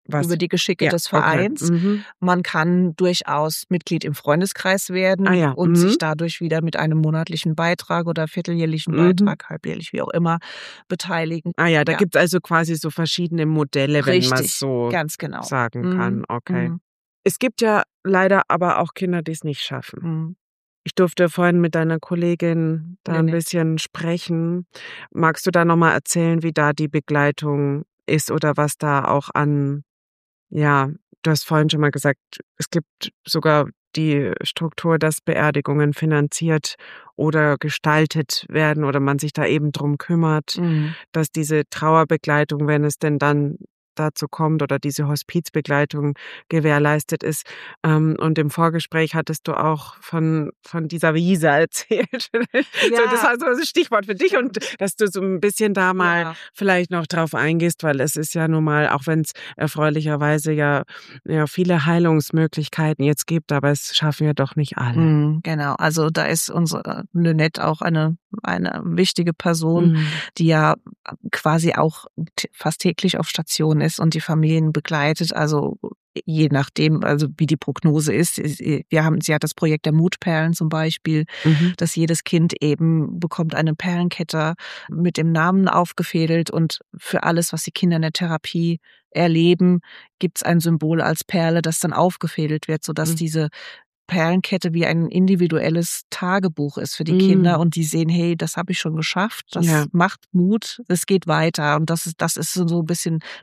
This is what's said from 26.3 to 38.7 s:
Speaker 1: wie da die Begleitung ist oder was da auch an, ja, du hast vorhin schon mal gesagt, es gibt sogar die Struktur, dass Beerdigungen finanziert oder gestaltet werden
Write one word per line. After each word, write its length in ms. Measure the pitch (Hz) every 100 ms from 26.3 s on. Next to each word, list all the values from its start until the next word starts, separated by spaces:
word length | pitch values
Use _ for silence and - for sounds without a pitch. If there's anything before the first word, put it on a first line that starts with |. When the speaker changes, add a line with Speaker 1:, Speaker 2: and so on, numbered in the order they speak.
| 165
Speaker 1:
wie 80 | 165
da 200 | 156 147
die 140 | 147 156
Begleitung 960 | 151 - 147 143 147 151 143 143 143 - _ -
ist 240 | 156 -
oder 260 | 151 151 143
was 220 | 147 -
da 260 | 151 139 -
auch 240 | 143 -
an, 480 | - 147 143 139 143 - _ _ _ _ _ _
ja, 420 | 160 147 143 135 160 _ _
du 80 | 165
hast 100 | 151
vorhin 260 | - 156 151
schon 120 | 151
mal 100 | 147
gesagt, 300 | 139 147 135 _ - - -
es 140 | -
gibt 400 | 170 - _ - - -
sogar 420 | - 156 151 139 - _ -
die 340 | 156 143 123 -
Struktur, 540 | - - 165 - 170 160
dass 200 | 156 147
Beerdigungen 720 | - - 151 147 143 143 147
finanziert 840 | 143 156 151 147 - 165 156 - - - - - -
oder 400 | 151 156 151 139
gestaltet 880 | 151 - 156 151 156 160 147 - -
werden 360 | 151 156